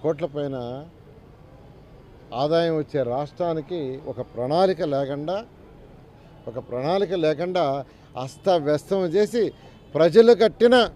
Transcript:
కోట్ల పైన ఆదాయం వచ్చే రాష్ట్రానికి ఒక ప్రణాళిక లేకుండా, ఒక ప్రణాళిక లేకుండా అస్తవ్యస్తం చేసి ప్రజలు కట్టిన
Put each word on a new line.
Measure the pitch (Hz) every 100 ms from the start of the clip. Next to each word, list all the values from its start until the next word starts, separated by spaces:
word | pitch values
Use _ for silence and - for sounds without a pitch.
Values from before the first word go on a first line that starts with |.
కోట్ల | 147 151 160
పైన | 143 143 135 120 127 160 - - - - - - - - - - - - - -
ఆదాయం | 117 147 165 170 156
వచ్చే | 147 147
రాష్ట్రానికి | 123 123 147 - 175 160 - 175 135 131 147
ఒక | 120
ప్రణాళిక | 123 110 123 156 190 165
లేకుండా, | 170 139 139 143 151 196 - - - - - - - - - - -
ఒక | 117
ప్రణాళిక | 110 120 139 190 202
లేకుండా | 185 156 147 180 180 147 139 - - - -
అస్తవ్యస్తం | 127 - - 175 143 151 - 196 180
చేసి | 170 208 233 190 - - - -
ప్రజలు | 143 165 170 233
కట్టిన | 214 214 - 233 247 208